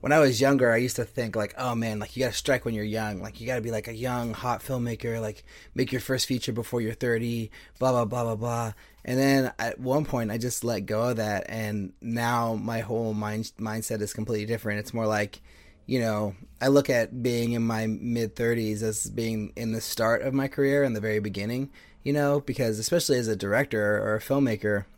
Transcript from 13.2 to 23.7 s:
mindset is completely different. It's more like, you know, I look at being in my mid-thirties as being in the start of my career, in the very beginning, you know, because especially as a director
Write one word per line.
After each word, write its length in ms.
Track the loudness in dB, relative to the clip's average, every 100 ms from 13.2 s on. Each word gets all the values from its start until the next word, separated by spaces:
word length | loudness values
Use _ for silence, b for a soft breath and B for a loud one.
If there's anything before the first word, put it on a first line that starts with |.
| -2 -4 -6 -6
mindset 440 | -6 -4 -4 -2
is 100 | -4
completely 320 | -4 -4 -2
different. 360 | -2 -4 -2 -4
It's 120 | -4
more 140 | -2 0
like, 340 | 2 0 -4 b b b b -2
you 120 | 0
know, 340 | 0 0 -2 -4 -16 -2
I 80 | 4
look 220 | 6 6
at 320 | 2 2 0
being 300 | -2 0 0
in 100 | 2 0
my 200 | 0 -2
mid-thirties 960 | -2 -2 -2 -2 0 0 2 0 0
as 260 | -2 -2 -4
being 460 | -2 -2 -2 -4 -6
in 160 | -4
the 80 | -2
start 400 | -4 0 2 4
of 140 | 2
my 120 | 0 0
career, 380 | 2 4 4
in 80 | 4
the 80 | 2
very 200 | 0 0
beginning, 500 | 0 -4 -2 -2 -4 B B B
you 80 | -2
know, 280 | 2 4 2
because 380 | 0 0 0 0
especially 400 | 2 2 4 2
as 100 | 2
a 80 | 0
director 600 | 2 2 2